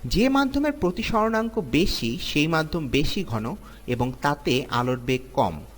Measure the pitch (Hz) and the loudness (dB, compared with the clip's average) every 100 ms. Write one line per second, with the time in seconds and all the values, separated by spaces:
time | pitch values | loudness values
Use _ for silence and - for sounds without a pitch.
0 | 123 156 254 269 277 277 294 294 180 180 | 0 2 4 4 2 2 0 0 -2 0
1 | 220 220 220 220 226 226 143 139 185 - | 0 2 2 2 0 -4 0 2 2 0
2 | 117 131 - 151 151 160 156 175 139 131 | -2 -4 -2 0 2 2 0 -2 0 2
3 | 143 - 180 113 113 202 - - - 120 | 2 0 -2 -4 -4 -6 -12 -14 -4 -2
4 | 123 127 147 147 - 127 - 117 123 127 | -2 0 -2 0 0 0 2 0 0 -2
5 | 120 127 131 - 107 78 - | -2 -2 -2 0 0 -2 -12